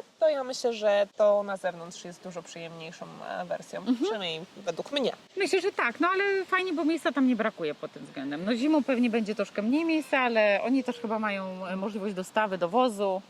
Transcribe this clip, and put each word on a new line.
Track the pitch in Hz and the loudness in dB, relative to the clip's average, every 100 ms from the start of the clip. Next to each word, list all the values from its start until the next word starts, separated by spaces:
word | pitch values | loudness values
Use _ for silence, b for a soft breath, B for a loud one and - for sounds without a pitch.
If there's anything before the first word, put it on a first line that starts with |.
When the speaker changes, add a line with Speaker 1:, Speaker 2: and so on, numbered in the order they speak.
| - _ | 0 _
Speaker 1:
to | 320 | 2
ja | 285 | 2
myślę, | 254 262 247 | -2 -2 -2
że | 226 208 202 202 - | 0 2 4 2 4
to | 208 202 | 4 4
na | 202 196 | 2 -2
zewnątrz | 185 175 170 - | -4 -6 -12 -14
jest | 175 175 | -14 -14
dużo | 185 170 | -12 -12
przyjemniejszą, | 170 170 165 165 160 175 175 160 - | -12 -14 -12 -12 -14 -14 -16 -12 -8
e, | - | -6
wersją. | 175 - 180 170 | -4 -6 -6 -8
Speaker 2:
Mhm. | 190 240 | 0 0
Speaker 1:
Przynajmniej | 349 220 180 160 185 - | 0 -2 -4 -6 -10 -10
według | 202 165 - | -8 -6 -4
mnie. | 285 226 - - - | 0 0 -2 -10 -4
Speaker 2:
Myślę, | 370 381 | 0 2
że | 359 | 0
tak, | - 262 - | 0 -2 2
no | 339 | 2
ale | 370 403 392 | 4 2 0
fajnie, | 359 370 370 | 0 0 0
bo | 302 | 0
miejsca | 311 320 339 | 2 2 0
tam | 285 262 | 2 4
nie | 233 | 4
brakuje | 208 - 160 | 0 -2 -6
pod | 147 151 | -6 -10
tym | 147 - | -12 -12
względem. | - 135 147 | -8 -6 -4
No | 190 | -2
zimą | 233 285 311 | 0 4 4
pewnie | 254 247 247 | 4 2 2
będzie | 226 202 | 2 0
troszkę | 214 196 - | -2 -2 -2
mniej | 208 285 | 0 2
miejsca, | 330 311 285 277 | 2 0 2 2
ale | 247 220 208 196 | 4 4 4 4
oni | 208 269 | 4 2
też | 254 240 | 0 -6
chyba | 220 220 | -4 -2
mają, | 214 196 190 185 185 | -2 -4 -6 -8 -6
e, | 190 | -4
możliwość | 202 208 196 | -4 -4 -6
dostawy, | 185 185 - 214 185 | -6 -2 0 0 0
dowozu. | 175 220 254 202 202 190 | 0 2 2 2 -2 -2